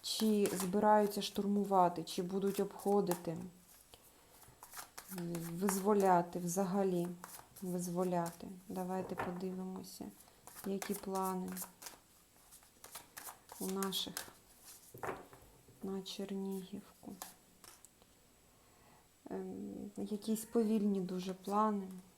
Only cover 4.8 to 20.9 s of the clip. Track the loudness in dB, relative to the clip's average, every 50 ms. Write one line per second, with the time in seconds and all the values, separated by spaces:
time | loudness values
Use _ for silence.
4.8 | -16 -14 -16 -18 -14 -12 -10 -8 -6 -4 -4 -4 -4 -4 -4 2 2 2 2 4
5.8 | 4 6 6 8 8 8 8 8 6 2 -2 -4 -4 -2 0 0 0 2 2 2
6.8 | 4 4 4 2 0 0 -4 -8 -12 -16 -16 -18 -18 -20 -16 -10 -6 -4 -4 -2
7.8 | -2 -2 0 0 2 2 2 2 0 0 -4 -8 -12 -12 -12 -14 -12 -8 -6 -6
8.8 | -4 -2 -2 -2 -2 -4 -4 -4 -4 -4 -4 -4 -4 -4 -4 -4 -6 -6 -8 -8
9.8 | -10 -12 -12 -12 -12 -12 -12 -16 -20 -20 -20 -20 -20 -18 -16 -8 -4 -4 -4 -2
10.8 | -2 -4 -6 -6 -4 -4 -2 0 0 0 -2 -2 -4 -6 -6 -8 -10 -10 -12 -16
11.8 | -16 -16 -16 -16 -20 _ -20 -20 -20 _ _ -20 -20 -20 -20 -20 -20 -20 _ -20
12.8 | -20 -18 -16 -16 -18 -16 -18 -16 -16 -16 -16 -18 -20 -20 -12 -8 -6 -4 -2 -2
13.8 | -2 -2 -2 -4 -4 -4 -6 -8 -10 -10 -14 -20 -20 -20 -20 -20 -20 -20 -20 -20
14.8 | -20 -20 -14 -8 -8 -6 -8 -8 -12 -18 -20 -20 -20 -20 -20 -20 -20 -20 -18 -12
15.8 | -8 -6 -6 -6 -6 -8 -8 -8 -6 -6 -4 -6 -4 -4 -6 -6 -8 -10 -12 -12
16.8 | -12 -14 -20 _ -16 -16 -12 -12 -14 -16 -16 -20 -20 -20 -20 -20 -20 -20 -20 -20
17.8 | _ -20 _ _ -20 _ -20 _ _ _ _ _ _ _ _ _ _ -20 -20 -20
18.8 | -20 -20 -20 -20 _ _ _ _ _ -8 -8 -8 -6 -8 -8 -8 -8 -8 -8 -10
19.8 | -10 -10 -8 -8 -6 -4 -4 -6 0 -2 -2 -2 -2 0 0 2 2 4 2 2
20.8 | 4 2